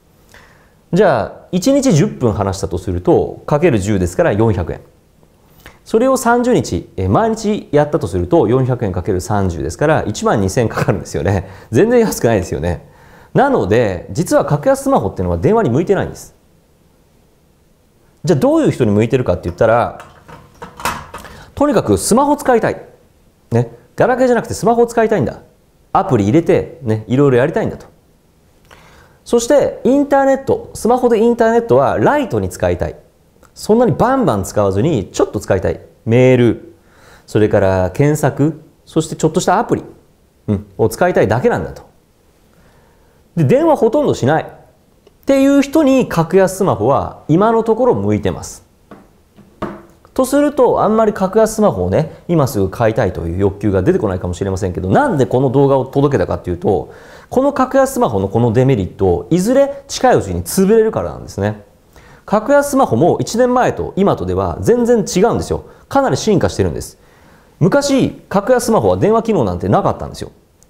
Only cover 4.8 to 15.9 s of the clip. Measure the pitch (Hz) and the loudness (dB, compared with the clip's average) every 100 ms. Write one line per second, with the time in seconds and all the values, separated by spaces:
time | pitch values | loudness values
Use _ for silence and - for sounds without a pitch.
4.8 | - _ _ _ _ _ _ _ - - | -14 _ _ _ _ _ _ _ -20 -20
5.8 | - 220 262 262 233 247 247 190 - 85 | -2 0 2 0 2 0 2 0 0 -6
6.8 | - - 92 143 226 220 202 208 - 143 | -8 -6 0 0 0 -2 -4 -4 -2 0
7.8 | 147 - 95 90 87 165 107 131 127 123 | 0 -2 -4 -4 0 2 2 2 0 -2
8.8 | 104 90 98 92 - 104 95 82 71 - | -4 -4 -4 -4 -2 -2 -2 -4 -8 -2
9.8 | 151 139 - - 220 135 95 131 107 - | 0 0 -2 -4 -2 0 0 0 -2 -2
10.8 | - 95 - 78 85 98 - - - 110 | -2 -2 -4 -4 -2 -2 -4 -14 -2 2
11.8 | 220 247 202 - 120 107 - 69 85 - | 4 4 2 0 0 0 -2 -4 -4 -6
12.8 | - - - - - 180 277 220 95 110 | -8 -20 -20 -20 -4 0 2 2 2 2
13.8 | 107 87 - 98 180 - - 143 269 269 | 2 -2 -8 -6 0 0 0 0 0 0
14.8 | 269 247 101 - 90 85 131 226 165 117 | 0 0 -2 -4 -4 0 0 2 0 0
15.8 | - | 0